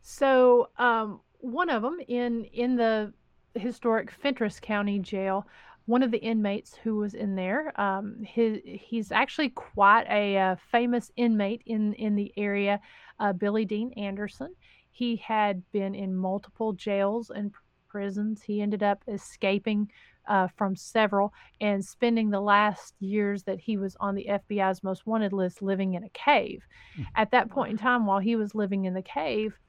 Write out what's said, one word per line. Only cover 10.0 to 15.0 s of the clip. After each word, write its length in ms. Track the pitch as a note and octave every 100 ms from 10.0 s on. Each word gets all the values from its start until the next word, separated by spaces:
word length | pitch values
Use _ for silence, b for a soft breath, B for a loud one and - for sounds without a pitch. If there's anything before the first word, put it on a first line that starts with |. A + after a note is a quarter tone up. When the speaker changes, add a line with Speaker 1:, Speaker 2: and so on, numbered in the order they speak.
| -
Speaker 1:
a, 280 | G#3 G3+ G3
uh, 180 | F#3+ F3+ _
famous 400 | A#3 A#3+ A#3+ - -
inmate 460 | A#3+ G#3+ G3 A#3 -
in, 280 | A3 G#3
in 220 | - G#3+ G#3
the 180 | G3+ -
area, 420 | G#3 G3+ G3+ G#3 B B B -
uh, 140 | G#3
Billy 320 | F3+ G3+ G#3+ G#3+
Dean 280 | G#3+ B3
Anderson. 640 | A#3+ G3+ G3 G#3 - C#4+ F#4 b b b
He 260 | _